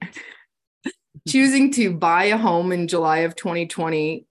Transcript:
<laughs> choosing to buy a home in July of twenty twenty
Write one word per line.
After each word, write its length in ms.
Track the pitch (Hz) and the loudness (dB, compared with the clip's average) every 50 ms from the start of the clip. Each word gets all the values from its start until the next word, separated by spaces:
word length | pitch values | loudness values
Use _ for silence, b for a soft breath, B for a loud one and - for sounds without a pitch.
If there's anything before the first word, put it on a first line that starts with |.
<laughs> 1300 | 185 - - - - - - - _ _ _ _ _ _ _ _ - - - _ _ _ _ - - 156 | -14 -14 -14 -18 -20 -20 -20 -20 _ _ _ _ _ _ _ _ -14 -14 -14 _ _ _ _ -14 -8 0
choosing 440 | - 262 269 269 262 269 277 269 | 2 4 4 4 4 4 2 2
to 200 | 277 247 220 190 | 2 2 0 0
buy 320 | 175 151 180 170 170 175 196 | 0 0 0 2 2 4 2
a 120 | 208 214 | 2 2
home 340 | 226 226 190 170 170 175 180 | 2 2 2 2 2 0 0
in 160 | 180 175 170 | -2 -2 -2
July 320 | 165 180 170 160 156 156 160 | -2 -2 0 0 2 2 2
of 140 | 165 165 170 | 0 -2 -4
twenty 320 | - - 175 170 170 170 | -6 -6 -6 -4 -4 -6
twenty 600 | 165 - - 160 160 160 156 151 156 160 - _ _ | -6 -6 -4 -4 -2 -2 -2 -2 -2 -4 -8 _ _